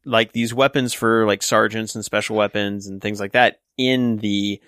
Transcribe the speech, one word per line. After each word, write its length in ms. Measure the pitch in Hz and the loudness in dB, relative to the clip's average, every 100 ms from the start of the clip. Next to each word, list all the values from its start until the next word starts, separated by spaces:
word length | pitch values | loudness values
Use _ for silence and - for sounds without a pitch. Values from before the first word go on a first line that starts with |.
| 131 | 0
like, 260 | 113 113 | 2 2
these 240 | 120 117 117 | 0 -2 2
weapons 360 | 135 143 123 | 2 2 -2
for, 360 | - 113 113 107 | -2 2 2 2
like, 160 | 101 | 0
sergeants 500 | - 110 110 110 110 | 2 2 2 -2 -8
and 100 | 110 | -8
special 320 | 101 107 - 107 | -4 -4 -2 0
weapons 520 | 104 104 101 101 98 | 0 0 -4 -6 -10
and 120 | 98 | -10
things 200 | 104 101 | -8 -6
like 140 | 98 | -2
that 260 | 123 120 - _ - | 2 2 0 _ -4
in 400 | 127 127 123 110 | 0 0 0 -2
the 420 | 107 101 101 98 | 0 0 0 -4